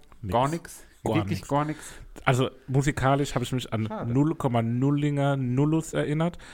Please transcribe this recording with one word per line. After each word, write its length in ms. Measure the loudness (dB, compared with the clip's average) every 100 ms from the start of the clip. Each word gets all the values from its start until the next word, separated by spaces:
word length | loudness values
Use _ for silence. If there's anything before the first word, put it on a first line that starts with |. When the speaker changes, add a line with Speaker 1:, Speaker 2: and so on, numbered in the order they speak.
| -20 -14
Speaker 1:
Nix. 100 | -2
Speaker 2:
Gar 140 | 2 2
nix? 340 | 0 -8 -20 -20 -8
Speaker 1:
Gar 120 | -2 0
Speaker 2:
Wirklich 220 | 0 -4
Speaker 1:
nix. 60 | 0
Speaker 2:
gar 180 | 0 0
nix? 280 | -4 -12 -18 -18 -4 0
Speaker 1:
Also 240 | 2 2 -2 -2
musikalisch 680 | 0 2 2 2 4 2 -2
habe 100 | -2
ich 60 |
mich 200 | -4 -4
an 140 | -4 -4
Speaker 2:
Schade. 260 | -4 -2
Speaker 1:
null 220 | 2 2
Komma 300 | 2 0 2
nullinger 720 | 0 2 2 2 0 0 0 0
Nullus 560 | 0 2 2 2 -2
erinnert, 460 | -4 -2 0 0 -2 -18